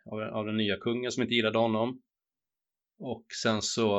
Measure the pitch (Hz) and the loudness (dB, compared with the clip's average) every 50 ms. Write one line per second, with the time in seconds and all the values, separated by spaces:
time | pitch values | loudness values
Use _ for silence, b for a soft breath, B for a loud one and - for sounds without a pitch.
0 | _ - 107 107 107 - - 110 107 107 107 110 107 101 95 95 - 120 117 123 | _ -10 -8 -6 -6 -6 -6 -6 -4 -2 0 0 2 2 0 0 0 -2 -2 0
1 | 123 120 107 127 120 - 120 117 107 110 107 113 117 117 110 110 113 127 131 - | -2 -4 -2 -2 0 2 2 2 2 2 2 4 2 4 2 2 0 0 -2 -8
2 | - _ _ _ _ _ _ _ _ _ _ _ _ _ _ _ _ _ _ _ | -14 _ _ _ _ _ _ _ _ _ _ _ _ _ _ _ _ _ _ _
3 | - 127 113 - - - - - - 117 107 104 - - - 120 113 107 101 | -8 -8 -8 -8 -10 -14 -10 -2 0 0 0 0 -2 -2 0 2 2 4 4